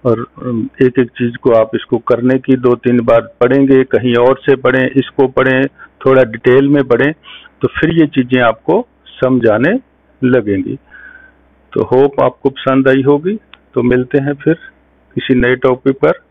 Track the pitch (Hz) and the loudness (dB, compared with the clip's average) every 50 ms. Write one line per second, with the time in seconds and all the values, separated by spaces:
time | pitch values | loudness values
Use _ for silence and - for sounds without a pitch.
0 | _ 127 113 110 120 - _ - - 127 120 113 107 - _ - 135 127 123 - | _ 0 -2 -2 -4 -14 _ -12 -10 -8 -6 -6 -6 -8 _ 0 0 0 2 0
1 | 127 117 _ - 123 120 120 - - 131 117 113 110 110 - 107 - _ - 113 | -2 -2 _ -6 -6 -6 -6 -4 -2 2 2 2 2 0 -2 -8 -6 _ -6 -6
2 | - - 123 117 120 127 131 135 131 - 135 127 123 127 123 117 - 127 120 123 | -2 -2 -2 0 0 0 0 -2 0 -2 -2 0 2 0 0 0 0 -2 0 0
3 | 117 120 117 117 113 113 - _ 123 123 135 139 139 135 135 131 131 - - 107 | 2 2 2 2 0 -2 -4 _ 0 0 2 2 2 4 4 2 2 2 -2 -2
4 | 110 127 120 120 120 127 131 131 - - 139 127 127 131 127 131 127 127 - 139 | 0 0 0 2 2 2 0 0 0 -2 -2 0 0 -2 0 0 -2 0 -2 -2
5 | 127 - _ - 139 131 131 - 131 131 131 131 135 139 _ _ - - _ _ | -4 -4 _ -2 -2 0 0 -2 0 0 0 0 -2 -4 _ _ -20 -20 _ _
6 | - 135 135 131 131 113 110 113 _ 127 123 135 139 139 143 143 135 120 120 117 | 0 2 4 4 2 0 -2 -4 _ 2 4 4 4 2 2 0 2 0 0 0
7 | 131 147 160 _ _ - - - - - _ _ - - - - - 160 170 165 | 0 -2 -2 _ _ -20 -20 -20 -20 -20 _ _ -6 -6 -4 -2 -4 -2 0 0
8 | 160 143 - 143 127 123 127 127 123 117 110 - _ - 165 208 254 _ _ _ | 0 0 0 -4 -2 0 0 0 2 0 0 -2 _ -2 -2 -2 -2 _ _ _
9 | _ - - - - 131 131 123 113 113 104 107 123 160 214 262 - _ _ _ | _ -20 -8 -4 -2 0 0 0 2 0 0 2 0 -2 -2 -4 -6 _ _ _
10 | _ _ _ _ 131 127 127 127 107 104 101 95 92 101 120 135 _ _ - - | _ _ _ _ -2 0 0 0 0 -2 -4 -4 -4 -6 -10 -12 _ _ -20 -20
11 | - - - - - - _ _ _ _ _ _ _ _ - 113 110 - 123 127 | -20 -20 -20 -20 -20 -20 _ _ _ _ _ _ _ _ -4 -4 -2 0 2 2
12 | 139 139 139 - 135 131 - _ _ 135 131 - - 135 131 135 135 135 135 135 | 2 2 0 0 -2 -2 -2 _ _ -6 -6 -4 -4 -2 0 2 2 2 2 2
13 | 131 139 143 143 156 185 214 220 _ _ - _ _ _ _ 127 120 123 127 127 | 2 0 0 0 0 -6 -8 -8 _ _ -20 _ _ _ _ -2 0 0 0 0
14 | 127 127 - 147 135 143 147 139 - 156 165 - - - _ _ _ _ _ _ | -2 -2 -2 -2 -2 -2 -6 -4 -2 -4 -4 -4 -6 -20 _ _ _ _ _ _
15 | _ _ _ - - - 135 123 120 123 127 127 - 135 127 123 _ 135 135 - | _ _ _ -12 -4 -2 0 0 2 0 0 0 0 -2 -2 0 _ -4 -2 0
16 | - 151 - - _ _ | 0 -2 -2 -2 _ _